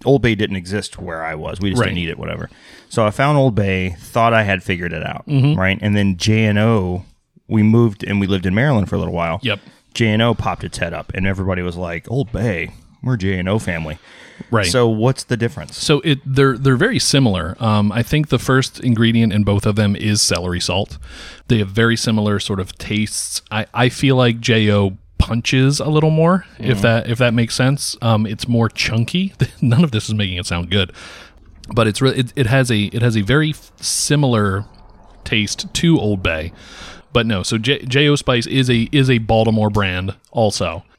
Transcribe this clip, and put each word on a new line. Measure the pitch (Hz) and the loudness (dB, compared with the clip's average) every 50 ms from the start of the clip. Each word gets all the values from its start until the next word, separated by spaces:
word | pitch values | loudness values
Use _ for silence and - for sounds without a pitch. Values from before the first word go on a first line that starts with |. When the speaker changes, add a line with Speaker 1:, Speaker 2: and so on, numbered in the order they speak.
| - | 2
Speaker 1:
Old | 123 139 127 | 2 2 4
Bay | 113 120 107 | 4 2 0
didn't | 98 107 101 95 | 0 -2 -2 -4
exist | 95 85 92 101 104 - - - 95 | -6 -6 -6 -6 -6 -6 -8 -12 -14
where | 90 87 82 80 80 | -12 -10 -8 -8 -6
I | 82 80 | -8 -8
was. | 78 80 82 85 90 | -8 -8 -10 -8 -6
We | 98 98 | -4 -2
just | 90 123 | 0 0
Speaker 2:
Right. | 107 92 | 0 0
Speaker 1:
didn't | 95 87 | -2 -4
eat | 85 80 | -4 -6
it, | - - | -6 -8
whatever. | 80 80 80 - - - - - - - - - - - | -8 -10 -10 -10 -12 -14 -16 -20 -20 -20 -20 -20 -14 -6
So | - 117 107 | -2 0 0
I | 107 | 0
found | - - 135 147 151 | 0 0 0 2 2
Old | 143 135 131 101 | 4 2 2 2
Bay, | 104 101 98 95 92 92 92 87 - | 0 0 0 0 -2 -2 -4 -6 -8
thought | - - - 120 113 117 | -10 -4 0 2 2 4
I | 113 110 107 | 4 2 2
had | 101 98 92 | 2 0 -2
figured | - 101 95 85 87 85 82 | -2 -4 -4 -4 -4 -6 -6
it | 80 - | -6 -8
out, | - - - - | -8 -10 -10 -6
Speaker 2:
Mm-hmm. | - 147 135 127 147 156 92 | -2 0 2 2 2 2 2
Speaker 1:
right? | 95 95 98 - | 2 0 0 0
And | - 104 104 | 0 0 2
then | 104 101 98 92 | 2 2 2 0
J | 85 - 110 110 110 110 | 0 0 2 2 2 2
and | 107 104 104 | 2 2 2
O, | 110 113 113 104 90 90 90 90 - - _ _ _ _ _ _ _ - | 2 2 2 2 0 -2 -4 -6 -8 -12 _ _ _ _ _ _ _ -2
we | 113 110 | 2 4
moved | 107 107 110 117 117 110 101 - | 4 6 6 6 4 4 0 -4
and | - 95 101 101 | -6 -4 -2 0
we | 101 | 0
lived | 90 98 92 87 | 0 0 -2 0
in | 95 92 | 0 0
Maryland | 110 135 151 131 104 92 - | 0 2 2 2 0 0 -2
for | 95 | -2
a | 92 | -4
little | 87 87 87 | -4 -4 -4
while. | 85 85 85 82 - | -4 -4 -4 -4 -4
Speaker 2:
Yep. | 127 113 101 95 - - - _ _ _ | -4 -4 -6 -6 -8 -18 -20 _ _ _
Speaker 1:
J | - - 117 110 | -4 -2 0 2
and | 107 110 | 2 2
O | 117 120 | 2 2
popped | 107 - - 101 87 - - | 0 0 -2 -6 -6 -6 -8
its | 85 - - | -10 -8 -6
head | 90 85 85 | -6 -6 -6
up, | 80 - - - | -10 -10 -8 -6
and | 95 92 | -2 -2
everybody | 95 95 95 92 95 92 90 | -2 -2 -2 -2 -2 -2 -2
was | 87 90 85 | -4 -4 -6
like, | 87 90 85 85 82 - - | -6 -6 -8 -8 -8 -8 -6
"Old | 117 143 131 - | -4 -4 -4 -4
Bay, | - 92 110 117 90 82 82 85 - - - _ _ _ | -4 -4 -2 -2 -2 -4 -6 -8 -12 -18 -20 _ _ _
we're | - 127 127 101 | -4 -4 -2 -2
J | 92 98 95 90 | -2 -2 -2 -2
and | 90 | -2
O | 92 101 113 | -2 -2 -2
family." | - 95 87 82 80 76 76 - - - - - - - - - - - | -2 -4 -6 -6 -6 -8 -10 -12 -16 -20 -20 -20 -20 -20 -20 -18 -8 -2
Speaker 2:
Right. | 113 110 98 | 0 0 0
Speaker 1:
So | 87 92 123 120 113 | 2 2 2 2 2
what's | 110 107 113 131 131 - - | 2 2 0 0 0 -2 -4
the | - 123 | -6 -4
difference? | 107 117 117 - - 76 - - | -2 -2 -4 -4 -8 -14 -14 -12
Speaker 2:
So | - - - 151 147 | -6 0 0 0 2
it, | - 165 139 135 - | 2 0 -2 -2 -2
they're, | 135 131 135 143 135 127 | -2 2 4 4 4 2
they're | 107 139 135 131 | 2 2 2 2
very | 120 185 254 240 - | 4 2 2 0 0
similar. | - - - 139 135 110 95 87 80 87 - - | 0 2 2 4 4 2 2 0 -2 -6 -4 -2
Um, | 113 107 104 104 101 104 | 0 2 2 2 2 0
I | 95 120 | 0 -2
think | 117 - 151 151 147 - | -2 0 0 0 0 0
the | 135 117 | -2 -2
first | - - 131 135 131 - - - | 0 2 2 2 0 -2 -6 -4
ingredient | - 127 117 110 117 113 117 117 117 110 101 | -2 0 2 2 2 2 4 2 2 2 2
in | 107 101 | 2 2
both | 101 101 101 - | 2 2 0 0
of | 113 101 | 0 0
them | 110 107 101 101 | 0 0 0 0
is | - 104 104 104 101 | -2 -2 -2 0 0
celery | - - 92 85 90 90 87 87 | 0 0 -2 -2 -2 -2 -4 -4
salt. | - - 87 95 107 - - - - - - - - - - - - - | -2 -2 -2 -2 -4 -4 -8 -16 -16 -18 -18 -18 -18 -18 -20 -8 -2 0
They | 127 107 | 0 0
have | 104 95 | 0 0
very | 98 113 113 117 117 | 0 2 2 2 2
similar | 113 - 120 110 107 104 104 101 98 | 0 0 0 0 0 0 0 0 -2
sort | - - 101 95 | -2 -4 -4 -4
of | 92 - - - | -6 -8 -10 -12
tastes. | - - 107 107 107 - - - - - - - - - | -8 -6 -4 -4 -4 -4 -6 -8 -8 -8 -10 -10 -10 -6
I, | 104 110 107 - - | -6 -6 -6 -4 -2
I | 117 127 123 | 0 0 0
feel | - - 143 135 131 | 0 0 0 2 4
like | 127 123 120 117 117 | 4 4 2 2 0
J | 113 - 113 113 107 104 | 0 2 2 4 4 4
O | 101 101 101 98 95 - - - - - | 4 4 2 0 -2 -6 -16 -6 0 0
punches | - - 113 117 - - 135 131 131 135 147 - | 0 0 0 -4 -2 0 2 2 4 2 2 0
a | - 151 | -2 0
little | 151 151 156 160 | 0 2 2 2
more, | 160 160 160 170 185 180 - - - - | 4 4 4 4 2 2 0 -6 -14 -6
if | 110 131 123 98 | -2 -2 0 2
Speaker 1:
Mm. | |
Speaker 2:
that, | 104 117 113 117 - - | 2 2 2 2 0 -2
if | 120 113 | -2 0
that | 123 120 113 | 2 2 2
makes | 120 117 113 - | 2 0 0 0
sense. | - 127 131 147 143 - - - - | 2 2 2 2 0 -4 -8 -6 -2
Um, | - 113 113 104 110 | 0 2 2 2 0
it's | 98 113 - - 127 | -2 -4 -6 -2 0
more | 120 117 113 107 | 2 2 2 0
chunky. | - - - - 113 113 117 - - 180 190 196 - - - | 0 -2 -4 -2 0 0 0 0 0 -2 -2 -2 -2 -2 -4
<laughs> | - - - | -2 -2 -2
None | 127 120 120 131 175 | 0 2 4 4 4
of | 147 | 2
this | 110 104 - - | 2 -2 -2 -2
is | 110 | -2
making | 107 101 92 90 87 | -2 -2 -2 -4 -4
it | 87 | -4
sound | - 90 85 87 85 | -4 -4 -4 -2 0
good, | 95 101 92 - - - - - - - - - - - - - - - - - | 0 0 0 -2 -4 -14 -20 -20 -20 -20 -20 -20 -20 -20 -20 -20 -20 -20 -12 -4
but | - 113 113 | 0 0 2
it's | 107 101 - | 2 2 0
re-, | 135 131 - | 0 0 2
it, | 135 123 123 - | 0 -2 -2 -2
it | 143 127 | -2 0
has | 104 139 135 131 123 | 2 2 2 2 2
a, | 113 104 104 | 2 0 0
it | 95 - 120 | 0 -2 0
has | 117 123 110 | 0 2 2
a | 110 | 0
very | 98 104 131 156 156 156 | 0 2 2 2 2 0
f-, | 147 - - - _ | -4 -8 -12 -20 _
similar | - - - - - - - 147 147 143 131 120 107 104 98 95 98 98 - - - - - - - - - - - - | -10 -8 -6 -4 -4 -2 0 2 2 2 2 2 2 2 0 0 -2 -4 -8 -14 -20 -20 -20 -20 -20 -20 -20 -20 -12 -6
taste | - 120 107 104 - - - - - - | -2 0 0 0 0 -4 -8 -10 -8 -4
to | - - 165 160 107 | 0 2 2 2 2
Old | 104 104 104 92 | 2 0 -2 -2
Bay. | 90 87 80 78 80 82 - - - - - - - - - - - _ | -2 -4 -4 -4 -6 -10 -12 -16 -20 -20 -20 -18 -18 -18 -18 -20 -10 _
But | - 117 113 | -2 0 0
no, | 117 107 92 90 | 0 0 -2 -2
so | - 117 110 | -2 -2 -2
J, | 110 127 143 - - | 0 0 -2 -2 -2
J | 127 120 139 151 147 | -2 0 2 4 4
O | 147 | 2
Spice | 139 - 143 127 120 110 - | 2 2 0 0 0 0 0
is | - 135 127 123 | 0 0 2 2
a, | 123 113 117 - | 2 2 2 2
is | - 143 135 131 | 2 2 4 4
a | 127 113 | 2 2
Baltimore | 113 104 113 110 110 113 110 110 107 104 | 2 2 2 2 4 2 2 2 2 2
brand | 101 104 98 92 90 90 92 95 - _ _ _ | 0 0 0 0 -2 -4 -6 -6 -8 _ _ _
also. | - 120 110 104 - - 101 82 82 82 - _ _ | -2 0 0 0 0 -2 -4 -4 -6 -8 -12 _ _